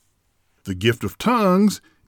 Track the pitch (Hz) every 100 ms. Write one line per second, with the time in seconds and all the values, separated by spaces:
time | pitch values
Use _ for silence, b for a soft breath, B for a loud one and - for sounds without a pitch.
0 | _ _ _ _ _ _ - 95 110 131
1 | 202 - 214 247 196 185 208 - b b